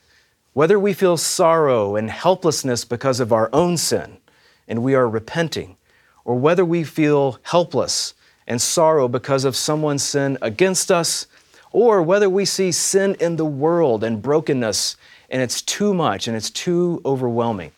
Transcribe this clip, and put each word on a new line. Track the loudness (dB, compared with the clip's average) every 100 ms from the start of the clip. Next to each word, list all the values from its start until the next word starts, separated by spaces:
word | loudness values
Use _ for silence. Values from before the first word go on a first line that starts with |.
| _ _ _ _ _
Whether | 0 2 2
we | 0
feel | 0 0 2
sorrow | -2 2 2 4 2 2 0 -2
and | -4
helplessness | -2 0 0 0 -2 -2 -4
because | -4 -4 -2 0
of | 2
our | 2 2
own | 2 2 0
sin, | -2 -4 -4 -16 _ _ _ _ -8
and | -4
we | 2 2
are | 2
repenting, | -2 -4 -4 -4 -4 -10 -16 _ _ _ _ -4
or | 0
whether | 2 4 2
we | 0
feel | -2 0 2 2 0 -4
helpless | -2 0 0 -2 -2 -4 -8 -12 _ _ -6
and | -4
sorrow | -2 2 4 4 2
because | -2 -2 0 0
of | -2
someone's | -2 -2 0 -2
sin | -2 -2 -2 -2
against | -4 0 0 0 0
us, | 0 0 -6 -10 _ _ _ _
or | 2 4 4
whether | 4 2 2
we | 0
see | 0 0 -2
sin | -2 0 0 0 0
in | -2 -2
the | -2
world | 0 0 2 2 0
and | -2 -2
brokenness, | 0 0 0 0 0 -2 -4 -8 -16 -20 -8
and | -4
it's | -4 -6
too | -6 -2 0
much | 0 0 -2 -4
and | -6
it's | -6
too | -8 -4 -2 -2 -2 -4
overwhelming. | -2 -2 -2 -2 -4 -8